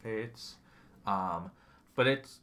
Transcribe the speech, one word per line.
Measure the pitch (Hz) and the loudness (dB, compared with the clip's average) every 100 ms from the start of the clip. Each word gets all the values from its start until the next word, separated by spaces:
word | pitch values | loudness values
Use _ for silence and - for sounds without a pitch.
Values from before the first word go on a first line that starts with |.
Fates. | 113 110 117 - - - _ - - - - | -6 -4 -4 -10 -16 -16 _ -20 -20 -8 0
Um, | 98 92 85 95 - - - _ | 0 0 -2 -6 -14 -20 -20 _
but | - 127 | 2 4
it's, | 135 - - | 4 -2 -20